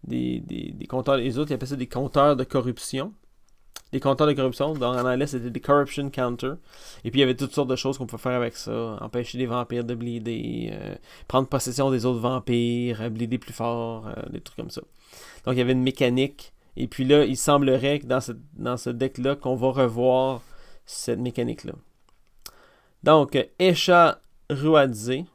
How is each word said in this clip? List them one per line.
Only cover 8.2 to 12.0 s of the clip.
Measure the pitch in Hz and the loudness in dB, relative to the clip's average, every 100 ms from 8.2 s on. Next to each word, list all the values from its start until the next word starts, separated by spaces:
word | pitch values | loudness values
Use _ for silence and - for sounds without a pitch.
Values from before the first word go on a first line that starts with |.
faire | 127 123 | -4 -2
avec | 120 - | -2 -6
ça. | - 117 113 104 | -8 -6 -6 -8
Empêcher | 110 120 123 123 | -6 -6 -6 -4
les | 123 | -2
vampires | 120 120 123 | -2 -2 -4
de | 117 120 | -4 -6
bleeder, | 120 117 110 113 113 113 113 | -6 -6 -6 -6 -6 -6 -6
euh, | 104 101 - - - - | -8 -10 -12 -16 -20 0
prendre | 127 135 | 0 2
possession | 139 123 123 135 | 0 -2 0 2
des | 131 | 2